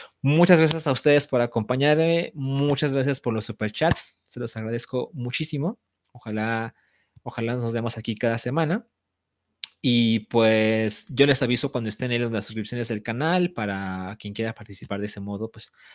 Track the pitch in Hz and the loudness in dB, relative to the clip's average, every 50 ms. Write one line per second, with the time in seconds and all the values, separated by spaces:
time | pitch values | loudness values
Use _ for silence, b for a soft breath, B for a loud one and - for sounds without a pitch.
0 | B B B _ - 139 151 165 175 180 180 160 160 151 165 160 - 147 127 - | B B B _ 0 2 6 6 8 8 8 8 6 4 2 0 0 0 0 2
1 | - 147 143 147 - - 135 120 120 120 - 117 107 - 127 131 143 151 151 156 | 4 6 6 6 4 2 2 2 2 2 0 -2 0 0 0 2 4 4 4 4
2 | 165 165 170 170 - - - 147 135 135 135 139 143 147 143 - 151 139 135 135 | 4 2 2 0 -2 -4 -6 -6 -4 -2 0 0 2 2 2 0 0 0 0 0
3 | 131 143 135 - - 120 110 110 - - 107 - 107 107 - - 156 170 - - | 0 0 -2 -2 -2 -2 -2 -2 -4 -6 -6 -4 -4 -4 0 0 2 2 2 0
4 | - - - _ _ _ - 123 120 113 - 110 110 110 117 117 - - 131 127 | -4 -12 -20 _ _ _ -10 -8 -8 -8 -6 -6 -6 -4 -4 -6 -6 -4 -4 -4
5 | 127 - - 135 120 120 - - 156 - 151 139 147 196 254 - _ _ _ _ | -4 -4 -6 -8 -6 -6 -4 -6 -6 -4 -2 -2 -2 -2 -4 -6 _ _ _ _
6 | _ _ - 123 - 110 107 107 107 113 113 113 113 117 - _ _ _ _ _ | _ _ -20 -14 -8 -6 -4 -2 -2 -2 -2 -2 -4 -6 -10 _ _ _ _ _
7 | _ _ _ _ _ 123 - 113 113 117 123 123 120 117 113 113 117 113 - 110 | _ _ _ _ _ -10 -6 -4 -4 -2 -2 -2 -2 -2 -2 -2 -4 -4 -4 -4
8 | - 117 107 - - 117 113 113 - 123 135 165 160 147 185 247 - _ _ _ | -6 -6 -4 -2 0 0 0 -2 -4 -2 -2 0 0 0 -2 -2 -4 _ _ _
9 | _ _ _ _ _ _ _ _ _ _ _ _ - - _ _ - 127 120 120 | _ _ _ _ _ _ _ _ _ _ _ _ -10 -10 _ _ 0 2 2 4
10 | 117 113 113 110 107 - - 117 113 110 110 110 110 110 110 110 110 107 - - | 4 4 2 0 -2 0 2 4 4 6 6 4 4 2 2 2 0 -2 -2 -6
11 | - - 131 123 139 143 139 - 135 117 123 - - 131 - 123 113 107 104 - | -10 -6 2 4 4 4 4 2 2 0 2 0 0 -2 -4 -4 -4 -4 -4 -4
12 | 127 123 120 120 120 113 113 107 110 - 110 110 104 - 123 120 113 113 113 104 | -4 -2 0 0 0 0 -2 -4 -4 -4 -8 -8 -8 -6 -6 -6 -4 -4 -4 -6
13 | - 117 113 123 151 165 180 180 180 175 - 117 107 101 98 98 98 95 92 92 | -4 -6 -4 -2 0 0 2 2 0 0 -2 -4 -4 -4 -4 -4 -6 -6 -6 -6
14 | 92 95 104 - - 104 101 - 110 110 110 - 110 - 98 - - - 101 101 | -8 -10 -10 -10 -12 -10 -6 -6 -6 -6 -6 -8 -14 -16 -16 -16 -8 -8 -6 -4
15 | 104 104 - 104 98 101 101 101 110 110 - 110 - - B B B B | -4 -6 -6 -8 -8 -8 -8 -8 -8 -10 -10 -12 -14 -14 B B B B